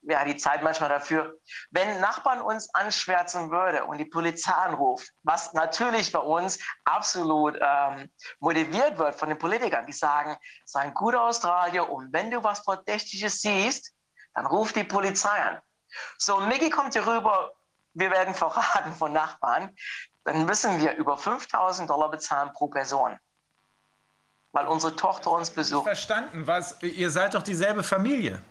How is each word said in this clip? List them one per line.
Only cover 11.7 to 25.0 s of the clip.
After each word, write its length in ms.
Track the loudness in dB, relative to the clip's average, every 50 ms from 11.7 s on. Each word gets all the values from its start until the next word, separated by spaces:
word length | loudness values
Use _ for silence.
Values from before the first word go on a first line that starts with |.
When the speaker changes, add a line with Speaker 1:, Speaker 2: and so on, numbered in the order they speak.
| 2 0 -2 -2
Speaker 1:
und 220 | -4 -10 -10 -4
wenn 180 | -4 -2 -2 -2
du 140 | -4 0 0
was 160 | 0 -2 0
Verdächtiges 800 | -2 -4 -4 -2 -2 -4 -4 -4 -4 -8 -8 -6 -4 -4 -4 -2
siehst, 520 | -2 0 2 2 2 0 -2 -4 -8 -18 _ _ _ _ _ _ -20 _ _
dann 120 | -4 -2
ruf 260 | 0 0 0 0 0 -2
die 100 | -4 -4
Polizei 460 | 0 -2 0 0 0 -2 0 0 0
an.“ 300 | 0 0 0 -2 -4 -6 _ _ _ _ _ _ -16 -14 -14 -14 -8 _
So, 220 | -2 0 0 2
Micky 300 | 2 2 2 2 2 2
kommt 240 | 2 0 0 0 0
hier 120 | 0 0
rüber, 460 | 2 0 2 2 4 2 2 0 -2 -10 _ _ _ _ _ _ _
wir 180 | _ -2 0 2
werden 240 | 4 4 2 2 0
verraten 600 | 0 0 0 2 0 0 2 2 0 0 -2 -4
von 180 | -4 -2 0
Nachbarn, 640 | 0 0 0 0 -4 -4 0 0 0 0 0 -4 -12 -14 -14 -12 -12 -12 -14 -16 _ _ _
dann 220 | -2 0 2 2
müssen 340 | 2 2 2 2 2 2 4
wir 140 | 2 2 2
über 220 | 0 0 -2 -2 -2
fünftausend 720 | -2 -4 -4 -4 -4 -2 0 2 2 2 0 -2 -2 -2
Dollar 200 | 0 0 0 0
bezahlen 400 | -2 -6 -4 -2 -2 -2 -2 -4 -4
pro 140 | -6 -6 -2
Person, 500 | -2 -4 -2 0 0 0 0 0 -2 -8 _ _ _ _ _ _ _ _ _ _ _ _ _ _ _ _ _ _ _ _ _ _ _ _ _ _
weil 140 | -2 0 2
unsere 300 | 2 0 2 0 -2 -2
Tochter 340 | 2